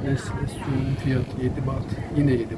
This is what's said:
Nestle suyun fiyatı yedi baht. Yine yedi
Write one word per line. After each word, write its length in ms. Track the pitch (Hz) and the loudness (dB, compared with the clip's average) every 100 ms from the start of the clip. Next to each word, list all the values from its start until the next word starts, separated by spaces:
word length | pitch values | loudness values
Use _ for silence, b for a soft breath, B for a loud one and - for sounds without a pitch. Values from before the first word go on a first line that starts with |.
Nestle 440 | 139 139 - - 139 | 2 0 0 -4 -4
suyun 460 | - - 139 135 139 | -4 -2 0 0 0
fiyatı 380 | 139 131 - - | 2 2 0 -2
yedi 240 | 127 - 135 | -2 0 -2
baht. 500 | 131 - - - 151 | -2 -2 -6 -2 2
Yine 120 | 143 | 4
yedi 260 | 123 110 | 4 0